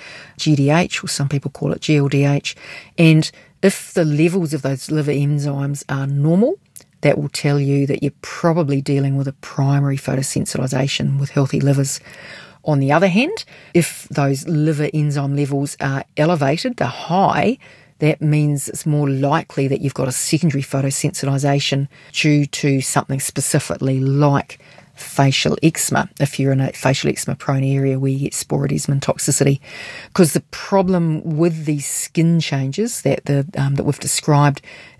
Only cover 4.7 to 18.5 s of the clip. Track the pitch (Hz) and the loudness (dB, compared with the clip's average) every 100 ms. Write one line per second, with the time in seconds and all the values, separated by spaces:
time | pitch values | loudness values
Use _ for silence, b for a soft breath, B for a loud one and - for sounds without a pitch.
4.7 | 135 - 156 143 139 143 147 143 139 139 | -4 -2 -2 0 0 0 0 -2 -4 -4
5.7 | 143 - 139 139 143 147 175 247 392 _ | -6 -6 -4 -2 0 2 4 2 0 _
6.7 | - - _ - - 147 - 147 143 139 | -20 -20 _ 2 2 -2 -4 0 0 2
7.7 | 139 139 - 143 - - - 170 165 147 | 0 0 0 -4 -6 -14 -2 0 2 2
8.7 | 139 139 139 139 139 139 - - - 139 | 0 0 0 2 0 -2 -6 -12 -2 2
9.7 | 139 139 139 - 135 143 - - - 135 | 2 2 -2 -2 -2 -2 -4 -4 -4 -2
10.7 | 135 139 - 143 139 139 - 135 139 135 | -2 -2 0 -2 0 -2 0 0 0 2
11.7 | 139 139 - B B B B B B - | 2 0 -4 B B B B B B -2
12.7 | 143 135 147 190 175 285 440 - B B | 0 4 4 4 2 0 -2 -10 B B
13.7 | 175 160 - - 151 139 139 151 160 151 | 0 0 -4 -8 -2 0 0 -2 0 2
14.7 | 147 151 156 151 143 139 139 143 139 139 | 0 0 0 0 0 -2 -2 0 0 -2
15.7 | - 143 135 - - 151 175 139 156 262 | -4 -4 -4 -6 0 2 2 2 0 -2
16.7 | 240 - - - 180 190 - - 262 B | -4 -4 -4 -2 2 2 2 0 -2 B
17.7 | B B B 151 151 151 151 147 | B B B 0 0 2 2 2